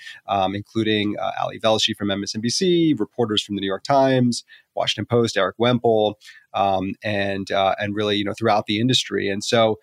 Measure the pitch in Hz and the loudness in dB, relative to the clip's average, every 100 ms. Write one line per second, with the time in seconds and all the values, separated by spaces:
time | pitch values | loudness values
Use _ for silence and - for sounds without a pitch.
0 | - - - 101 95 98 - 113 107 107 | -18 -16 -4 0 0 -2 -6 -4 0 0
1 | 104 101 95 - 87 95 113 110 - 107 | -2 -4 -6 -4 -6 -2 0 2 0 -2
2 | 101 98 101 - 117 - 185 170 165 135 | -2 -2 -4 -4 -2 0 2 4 4 2
3 | - - 113 104 - 101 98 95 - 139 | -2 -2 -2 -2 -2 -4 -4 -4 2 4
4 | 135 131 123 117 - - _ - - - | 4 4 2 0 -8 -20 _ -6 -4 -4
5 | 104 120 113 101 95 - 120 120 117 110 | 0 2 2 0 -2 0 0 2 2 2
6 | 107 104 - - _ 107 98 95 95 - | 2 -2 -16 -20 _ -2 0 0 -2 -6
7 | 110 101 98 98 95 95 95 - 104 101 | -6 -2 -2 -4 -2 0 2 0 -4 -2
8 | 104 104 98 95 113 104 - 104 127 120 | 0 0 -2 -2 0 0 0 0 2 0
9 | - 98 98 98 - 117 110 107 | 0 -4 -2 -4 0 2 2 0